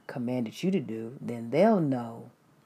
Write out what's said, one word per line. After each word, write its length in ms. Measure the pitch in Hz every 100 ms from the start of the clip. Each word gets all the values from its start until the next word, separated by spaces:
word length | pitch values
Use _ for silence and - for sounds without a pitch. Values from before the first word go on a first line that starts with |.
| -
commanded 560 | 123 120 127 110 -
you 80 | 180
to 80 | 190
do, 360 | 120 113 113 139
then 300 | 107 120 117
they'll 280 | 139 214 208
know 520 | 151 127 120 117 120 - _ _